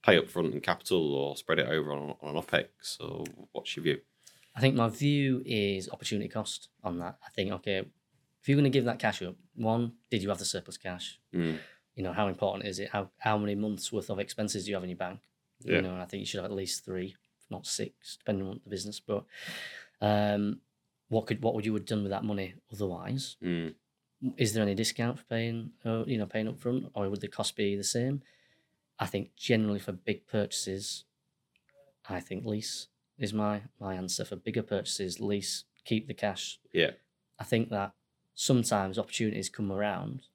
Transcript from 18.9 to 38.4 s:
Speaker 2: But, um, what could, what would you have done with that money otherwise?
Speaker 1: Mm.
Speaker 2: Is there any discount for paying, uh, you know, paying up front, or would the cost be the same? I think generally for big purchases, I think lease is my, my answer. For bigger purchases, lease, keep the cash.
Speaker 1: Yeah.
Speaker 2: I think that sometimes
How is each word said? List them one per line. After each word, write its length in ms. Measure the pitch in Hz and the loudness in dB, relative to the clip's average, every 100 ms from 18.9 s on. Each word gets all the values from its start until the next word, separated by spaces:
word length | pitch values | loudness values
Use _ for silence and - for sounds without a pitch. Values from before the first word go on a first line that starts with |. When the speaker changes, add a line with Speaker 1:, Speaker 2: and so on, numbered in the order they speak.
| 104 | -10
Speaker 2:
But, 260 | - 101 - - - - - - - _ | -4 -4 -4 -14 -10 -10 -10 -14 -18 _
um, 600 | 104 104 104 104 101 - _ _ _ _ _ | 4 4 4 2 0 -2 _ _ _ _ _
what 180 | 113 - | 0 2
could, 160 | 107 | 0
what 120 | 113 | 0
would 120 | 113 107 | 0 0
you 80 | |
have 100 | 107 | -2
done 180 | 101 107 | 0 -2
with 80 | 98 | 0
that 140 | 98 | -2
money 300 | 107 101 95 - _ | -2 -2 -4 -10 _
otherwise? 640 | 101 98 87 90 131 135 - | -4 -2 -2 -4 -4 -4 -6
Speaker 1:
Mm. 300 | 90 85 82 - _ _ _ _ 127 - | -2 0 -2 -8 _ _ _ _ -6 2
Speaker 2:
Is 160 | 117 | 4
there 80 | 110 | 6
any 120 | 104 | 4
discount 440 | 98 110 - 117 127 | 4 0 0 -2 -2
for 60 | - | -2
paying, 460 | 113 117 113 113 - | -2 0 -4 -8 -8
uh, 200 | 117 113 113 | -2 -2 0
you 100 | 120 | 0
know, 80 | |
paying 240 | 101 110 110 | 0 -2 -2
up 100 | - | -2
front, 280 | 120 127 - | -2 -2 -2
or 160 | - 98 | -2 -2
would 100 | 101 | -2
the 80 | 101 | -6
cost 280 | - 104 - | -4 -4 0
be 200 | 101 101 | 0 2
the 80 | |
same? 380 | 101 120 127 139 - _ _ _ _ _ _ - | 0 0 0 -2 -6 _ _ _ _ _ _ -4
I 60 | |
think 320 | 101 98 - - | -2 -2 -4 -8
generally 420 | - 113 107 101 | 4 4 6 0
for 140 | - | -2
big 340 | 95 - 101 _ | -6 -4 -4 _
purchases, 800 | 110 101 - - 95 101 - - _ _ _ _ _ _ _ _ _ - | 0 0 -2 -4 -4 -6 -8 -12 _ _ _ _ _ _ _ _ _ -6
I 120 | 92 | -6
think 260 | - 95 117 | -4 -6 -2
lease 400 | 104 113 - - _ _ - | -2 -2 -8 -10 _ _ -4
is 160 | 104 | -2
my, 280 | 107 107 104 104 _ | 2 2 0 -6 _
my 180 | 98 92 | -6 -4
answer. 280 | 92 - | -4 -4
For 120 | - 92 | -4 -6
bigger 260 | - 113 | -2 -2
purchases, 580 | 107 101 - - 95 - | 0 -2 0 -4 -4 -2
lease, 440 | 104 101 92 - - _ | -2 0 -2 -6 -8 _
keep 220 | - 110 - | -2 -2 0
the 60 | |
cash. 440 | - 104 92 - - _ | -2 -2 -2 -8 -10 _
Speaker 1:
Yeah. 200 | 90 82 - _ _ _ - | 4 4 2 _ _ _ -14
Speaker 2:
I 60 | |
think 240 | 101 113 113 | 0 2 2
that 240 | 104 98 _ _ _ _ | -2 -4 _ _ _ _
sometimes 640 | - | -6